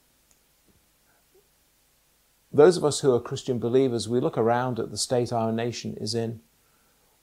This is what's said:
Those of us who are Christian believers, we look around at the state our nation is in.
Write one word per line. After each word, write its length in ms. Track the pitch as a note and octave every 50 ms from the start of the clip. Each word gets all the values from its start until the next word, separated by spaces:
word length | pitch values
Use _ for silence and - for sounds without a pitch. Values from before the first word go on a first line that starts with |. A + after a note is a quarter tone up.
| _ _ _ _ _ _ _ _ _ _ _ _ _ _ _ _ _ _ _ _ _ _ _ _ _ _ _ F#4+ G#4+ _ _ _ _ _ _ _ _ _ _ _ _ _ _ _ _ _ _ _ _ _
Those 260 | - C3 D3+ F#3 E3+
of 80 | E3+ D#3+
us 160 | D3 C3 -
who 120 | - C#3
are 80 | A#2+ A#2
Christian 380 | - - C#3 B2+ - - B2+ A2
believers, 500 | A2 A#2 A#2+ C3 C3+ C3 A#2 A2+ G2 G#2+
we 120 | A#2+ B2
look 180 | C3+ D#3+ - B2+
around 400 | A2 A2+ A#2+ A#2+ B2+ B2+ A#2+ A2
at 120 | G#2+ G#2
the 60 | G2+
state 360 | G#2+ - - C3 A#2+ A#2+ A#2
our 200 | A#2+ A2+ A2+ A2+
nation 440 | A2+ A2+ A#2 A#2+ A2+ - - A2 G#2 -
is 140 | A2 A2 A2+
in. 260 | A#2 A2+ A#2 A2+ A2 - _ _ _ _ _ _ _ _ _ _ _ _ _ _ _